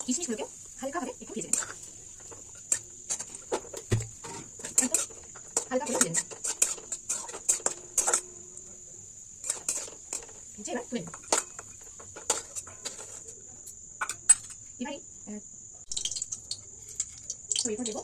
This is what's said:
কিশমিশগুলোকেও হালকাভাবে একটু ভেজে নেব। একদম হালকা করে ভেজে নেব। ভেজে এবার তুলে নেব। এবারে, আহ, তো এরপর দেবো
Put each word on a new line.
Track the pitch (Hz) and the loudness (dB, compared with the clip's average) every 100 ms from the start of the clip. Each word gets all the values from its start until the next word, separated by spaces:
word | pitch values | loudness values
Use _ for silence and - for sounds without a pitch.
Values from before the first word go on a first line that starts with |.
| - | 0
কিশমিশগুলোকেও | 254 349 220 - - - - | 2 2 0 -2 -6 -12 -4
হালকাভাবে | 269 330 247 - | -2 0 -2 -4
একটু | 220 214 | -4 -2
ভেজে | - | 2
নেব। | - - - - - - - - - - - - - - - - - - - - - - - - - - - - - - - - - | 2 2 -4 -10 -12 -12 -12 -10 -12 -12 -6 2 2 2 -10 -4 -2 -2 -8 0 0 0 -4 4 4 2 -8 -8 -8 -8 -8 2 6
একদম | 254 320 - - - - - - - | 6 6 2 -2 -10 -12 0 0 4
হালকা | 254 294 | 4 6
করে | - | 6
ভেজে | 175 | 8
নেব। | 165 - - - - - - - - - - - - - - - - - - - - - - - - - - - - - - - - - - - - - - - - - - - - | 6 2 0 0 4 4 2 -4 -4 -2 -2 -2 -2 4 4 4 0 0 4 6 6 2 -10 -10 -10 -12 -12 -14 -14 -14 -14 -14 -6 0 0 2 0 -2 -8 -6 -6 -6 -10 -12 -8
ভেজে | 208 | -2
এবার | 254 - | -2 0
তুলে | 233 | -2
নেব। | 165 - - - - - - - - - - - - - - - - - - - - - - - - - - - - - - - - - - - - - | -2 -4 2 2 2 -8 -12 -10 -12 -12 -10 -4 2 2 2 -6 -6 -8 -8 -6 -10 -10 -10 -12 -12 -12 -12 -12 -10 -4 -4 2 8 8 8 -12 -10 -2
এবারে, | 254 - - - - | 0 -2 -6 -10 -6
আহ, | 208 - - - - - - - - - - - - - - - - - - - - - - | -6 -6 -10 -12 -10 -2 0 0 0 -2 -4 -4 -6 -8 -12 -8 -4 -4 -4 -6 -4 2 4
তো | 240 | 4
এরপর | 214 233 | 4 2
দেবো | 208 | 0